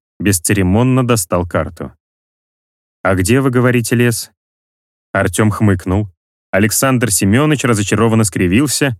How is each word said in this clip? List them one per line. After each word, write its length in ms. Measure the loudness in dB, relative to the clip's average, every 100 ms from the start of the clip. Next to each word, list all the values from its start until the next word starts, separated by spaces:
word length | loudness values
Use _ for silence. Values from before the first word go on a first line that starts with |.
| _ -4
бесцеремонно 840 | -2 -2 -2 0 2 2 2 2
достал 440 | 0 -2 0 -4 -2
карту. 440 | -4 -4 -8 -14 -16 _ _ _ _ _ _ _ _ _ _
"А 140 | -2 0
где, 240 | 2 2
вы 100 | 2
говорите, 460 | 2 2 0 0 0
лес?" 340 | 0 -2 -8 _ _ _ _ _ _ _ _
Артём 380 | -2 -2 0 0
хмыкнул. 580 | 2 0 0 -2 -4 -4 -10 _ _ _
Александр 580 | -2 0 0 0 0 0
Семёныч 540 | 0 2 2 2 0
разочарованно 580 | 0 0 0 0 2 2
скривился. 760 | 0 0 0 0 0 -2 -4 -4